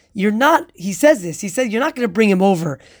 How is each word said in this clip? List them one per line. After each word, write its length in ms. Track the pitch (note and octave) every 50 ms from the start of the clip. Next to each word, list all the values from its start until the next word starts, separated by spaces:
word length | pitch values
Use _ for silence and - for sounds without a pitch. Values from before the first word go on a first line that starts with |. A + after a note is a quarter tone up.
| _ _ -
you're 160 | G#3 F#3 G#3+
not, 400 | G#3 A3 C4+ D4+ E4 - F4 - _
he 180 | - E3+ G3+ F#3
says 300 | - C#4+ D4 D#4 A3 F3
this, 180 | E3+ D#3 -
he 80 | - G3
said, 220 | - B3+ C4 A3+
"You're 100 | G3+ A3+
not 140 | C#4 D#4+ -
gonna 120 | B3+ A#3+
bring 220 | G#3+ E3+ A3 A3 G#3
him 140 | F#3+ F#3 F#3+
over 340 | G3 F#3+ E3 E3+ D#3 C3+ - _ - - _